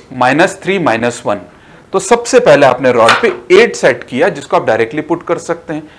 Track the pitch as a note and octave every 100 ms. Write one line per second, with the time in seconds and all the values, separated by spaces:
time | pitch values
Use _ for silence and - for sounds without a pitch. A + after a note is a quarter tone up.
0 | - B2+ B2 C#3 F#3 F#3 E3+ G3 D3 A2+
1 | A#2+ A#2 B2+ G2+ - - - - _ F#3+
2 | F#3 A#3 A#3 B3+ - C#3+ C#3+ - C3+ B2
3 | A3 - A#3 - - F3+ A3+ - E3+ B2
4 | - B2+ F3+ D3+ - F#3 C3 A2 A2+ D3+
5 | C#3+ E3+ - E3+ - E3 - D#3 D#3